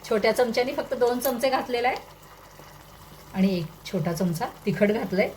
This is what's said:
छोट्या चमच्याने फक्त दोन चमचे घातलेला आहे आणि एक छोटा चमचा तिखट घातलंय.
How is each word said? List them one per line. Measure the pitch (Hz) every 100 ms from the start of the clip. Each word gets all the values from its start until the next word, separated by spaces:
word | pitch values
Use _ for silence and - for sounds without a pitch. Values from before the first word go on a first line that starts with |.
| -
छोट्या | 220 220
चमच्याने | 220 247 233 247
फक्त | 285 302
दोन | 247 240 247
चमचे | 269 240 269
घातलेला | 262 262 240 247
आहे | 427 - - - - - - - - - - - - -
आणि | 190 190 180
एक | 156 - -
छोटा | 190 165
चमचा | 160 180 165 240 - 208
तिखट | - 208
घातलंय. | 214 226 185 247